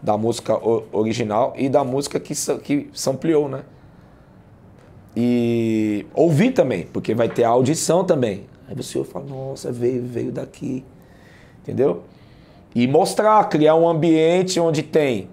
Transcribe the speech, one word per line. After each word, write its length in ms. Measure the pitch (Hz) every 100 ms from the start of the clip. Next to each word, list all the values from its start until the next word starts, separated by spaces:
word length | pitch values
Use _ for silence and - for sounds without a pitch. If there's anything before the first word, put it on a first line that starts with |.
da 160 | - 107
música 360 | 113 117 -
o-, 300 | 107 107 113 -
original 600 | 98 110 113 110 104 135 -
e 120 | 135
da 140 | 135
música 380 | 131 131 139 147
que 140 | -
sa-, 240 | 147 - 143
que 320 | - 143 -
sampleou, 560 | - - 131 165 156 147
né? 140 | 131 - - - - - - - - - - - - - - - 113
E 920 | 120 120 117 117 113 110 107 104 -
ouvir 360 | - 165 147 233
também, 360 | 262 131 101 -
porque 220 | 104 92
vai 140 | 113 113
ter 160 | -
a 40 | 113
audição 560 | 123 127 160 - 175
também. 400 | 185 156 120 101 - - -
Aí 60 | 135
você 200 | - 131
ouve 140 | 139
e 20 |
fala, 120 | - 139
"Nossa, 460 | 135 135 135 -
veio, 320 | 120 120 127
veio 260 | 123 117 127
daqui", 540 | 127 131 - - 127 - - - - - - - -
entendeu? 440 | - 110 135 180 - - - - - - -
E 140 | 120 123
mostrar, 560 | 151 185 - 214 214 -
criar 260 | 156 151
um 140 | 160 170
ambiente 720 | 165 165 160 160 180 185 170
onde 240 | 165 151
tem 440 | 151 165 143 110 90